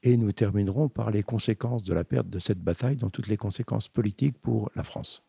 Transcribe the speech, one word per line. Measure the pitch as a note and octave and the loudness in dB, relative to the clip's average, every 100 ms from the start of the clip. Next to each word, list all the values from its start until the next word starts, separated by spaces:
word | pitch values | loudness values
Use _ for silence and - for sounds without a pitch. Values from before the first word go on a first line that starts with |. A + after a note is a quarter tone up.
et | B2+ B2 | 4 4
nous | G#2+ | 4
terminerons | G2 G#2+ G2 G2 G2+ D3+ | 2 2 2 2 2 0
par | - A2 | 0 0
les | G#2 | 0
conséquences | G2+ A2+ - A2 A#2 A#2+ | 0 -2 0 0 0 -2
de | F#2+ | 0
la | E2+ | 0
perte | F2+ C3 G#2 | 2 0 0
de | F2+ | -4
cette | - G2+ | -2 -2
bataille, | - F2 B2 C#3 | 0 0 0 0
dans | A2 | -2
toutes | - A2+ | -4 -4
les | A2 | -2
conséquences | G#2 - A#2 A2+ - | -2 -4 -2 -2 -2
politiques | - G#2 G2+ C#3 B2 | 0 0 2 -2 0
pour | - A2+ G#2 | -2 0 -2
la | - | -6
France. | - - - - | -8 -8 -10 -12